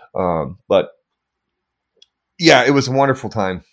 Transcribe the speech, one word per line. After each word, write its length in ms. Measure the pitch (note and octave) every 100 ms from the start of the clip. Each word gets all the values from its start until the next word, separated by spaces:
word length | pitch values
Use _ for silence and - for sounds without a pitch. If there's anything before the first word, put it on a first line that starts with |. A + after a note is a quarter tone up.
| -
Um, 460 | - F#2 E2 C#2 F#2 _
but 240 | G2 - _ _ _ _ _ _ _ _ _ _ _ _ _ _ _
yeah, 260 | E3 C3+
it 80 | B2
was 160 | C#3 B2
a 40 |
wonderful 380 | C3+ C#3 C3 A2
time. 340 | A2 F#2+ F2+ -